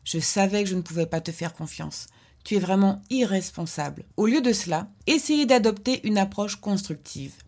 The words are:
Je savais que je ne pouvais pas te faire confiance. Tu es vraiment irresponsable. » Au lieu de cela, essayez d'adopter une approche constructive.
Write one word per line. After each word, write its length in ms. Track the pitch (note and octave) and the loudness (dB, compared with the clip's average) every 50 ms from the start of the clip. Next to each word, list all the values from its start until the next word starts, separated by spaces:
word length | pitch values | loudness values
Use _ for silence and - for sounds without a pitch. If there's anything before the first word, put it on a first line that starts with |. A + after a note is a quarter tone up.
| - | -8
Je 160 | - - E3 | -6 -2 0
savais 460 | D#3+ - - G#3 G3 F#3+ G3 G#3 G3+ | 2 2 4 4 2 2 2 0 0
que 40 | F#3+ | 0
je 60 | F#3 | -2
ne 60 | F3+ | -2
pouvais 240 | E3 - D#3+ E3+ E3 | -4 -4 -2 -2 -2
pas 160 | E3 E3 E3 | -2 -2 -4
te 100 | E3 - | -4 -6
faire 220 | E3 - E3+ E3 E3 | -6 -6 -6 -8 -8
confiance. 540 | - D#3+ D#3 - - D#3+ D3+ - - - - - _ _ _ - - - | -8 -10 -10 -8 -8 -10 -8 -8 -10 -10 -12 -16 _ _ _ -20 -16 -6
Tu 120 | - G#3+ | -2 0
es 40 | G3 | 0
vraiment 420 | F3+ F3 F#3+ G3 G3 G3 G3 G3+ - - | 2 2 4 4 4 4 2 0 -4 -4
irresponsable. » 920 | B3+ C4 A#3+ G3 G3 F#3+ F#3+ - - - E3+ D#3+ - - D3 C#3+ C#3+ - - - - - | 0 0 2 2 2 0 -2 -2 -4 -6 -6 -6 -4 -4 -6 -6 -8 -12 -16 -8 -4 0
Au 80 | G#3+ | 2
lieu 160 | A3 A#3+ D#4 | 2 4 4
de 100 | B3 B3 | 4 2
cela, 380 | A3 - - F3 D#3 D#3+ G3+ - - - - - | 2 2 0 -2 -2 -4 -4 -6 -12 -6 -2 0
essayez 380 | D4+ D#4 - - D#4 D4 D4 | 2 4 4 4 4 4 4
d'adopter 600 | A#3 C4 A#3+ G#3 A3+ G#3+ G#3 - B3+ B3+ - - | 6 6 6 4 2 0 -2 -2 -2 -2 -2 -2
une 120 | G#3+ G#3+ G3+ | 0 2 2
approche 400 | F#3+ G3 G3 - G#3 G#3 - - | 2 0 -2 -4 -6 -6 -6 -6
constructive. 760 | - G#3 G3+ F#3+ G3 - D#3+ - - - - C#3+ C3+ C#3 - - - | -4 -2 -2 -2 -2 -4 -8 -8 -8 -8 -8 -8 -8 -12 -12 -16 -20